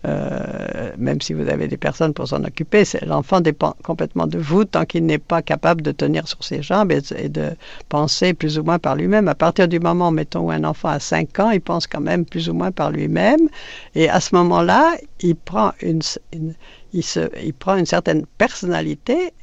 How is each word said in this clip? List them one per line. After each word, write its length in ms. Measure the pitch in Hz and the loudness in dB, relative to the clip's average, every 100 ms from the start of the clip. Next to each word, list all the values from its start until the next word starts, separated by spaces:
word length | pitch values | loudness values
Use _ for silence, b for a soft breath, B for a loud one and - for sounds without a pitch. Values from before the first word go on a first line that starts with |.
| - | -4
Euh, 840 | 147 143 - - - - - - - | -4 -4 -6 -6 -8 -8 -8 -10 -4
même 220 | 127 147 | -2 -2
si 140 | - | -4
vous 160 | 78 76 | -4 -2
avez 180 | 71 76 | -2 -2
des 80 | - | -2
personnes 380 | 147 151 160 | -4 0 -2
pour 140 | 143 127 | 0 -4
s'en 160 | 147 | -4
occuper, 420 | - - 156 208 202 | -4 -6 0 2 2
c'est, 180 | - 151 | 0 -2
l'enfant 360 | 151 147 190 | -2 2 2
dépend 340 | 160 147 156 - | 2 2 -2 -2
complètement 440 | - 165 156 - 165 | -8 -4 -4 -2 -2
de 100 | 170 | -2
vous 260 | 151 175 | 0 2
tant 220 | 214 170 165 | 2 0 0
qu'il 200 | 170 165 | 0 2
n'est 120 | 151 | 0
pas 240 | - 170 | 0 -2
capable 400 | 165 156 165 170 | 0 0 2 2
de 100 | 151 | 0
tenir 340 | 143 147 160 160 | -2 0 0 -4
sur 140 | - | -8
ses 180 | - - | -6 -8
jambes 320 | 147 185 202 | 0 2 4
et, 80 | 147 143 - | 2 -2 -6
et 100 | 143 | -6
de 220 | 151 151 165 B B - | -4 -4 -6 B B -4
penser 440 | 147 151 - 185 | -2 0 2 0
plus 260 | 175 156 156 | 0 -2 -2
ou 40 | |
moins 160 | 156 170 | 0 0
par 160 | 147 139 | 0 0
lui-même. 320 | 175 208 196 | 2 4 2
À 80 | 147 | 4
partir 320 | 165 170 180 | 2 4 2
du 120 | 170 | 4
moment, 320 | 170 175 175 | 2 2 2
mettons, 300 | 160 151 170 | 2 -2 -2
où 100 | 170 | -2
un 120 | 156 | 0
enfant 260 | 151 156 160 | -2 -2 -2
a 100 | 151 | -4
cinq 400 | - 160 165 - | -2 -2 -2 0
ans, 100 | 208 | 2
il 100 | 202 | 2
pense 260 | - 170 - | 0 -4 -2
quand 140 | - | -4
même 240 | 147 175 | -2 0
plus 240 | 170 170 165 | -2 -4 -4
ou 60 | |
moins 180 | 165 180 | -2 -2
par 200 | 180 151 | 0 -2
lui-même. 580 | 147 156 160 185 302 320 B B B B - | 0 0 2 4 4 4 B B B B 2
Et 120 | 165 | 4
à 140 | 185 | 4
ce 140 | - 185 | 4 4
moment-là, 600 | 175 175 170 196 320 339 - - | 4 4 4 6 6 2 -6 -4
il 160 | 175 165 | 0 0
prend 380 | - 190 208 - | -2 0 0 0
une, 200 | - 160 156 - - | -2 -2 -2 -8 -10
une, 220 | 165 160 160 B B B | -8 -8 -8 B B B
il 100 | 180 | -6
se, 260 | 160 - 160 - | -2 -2 -4 -4
il 100 | - | -8
prend 220 | - - 190 | -6 0 0
une 120 | 170 | 2
certaine 380 | 175 170 156 - - | 0 2 0 -2 -2
personnalité 960 | - - 180 170 160 147 - 285 359 - | -2 0 -4 -2 -2 -6 -2 0 0 -6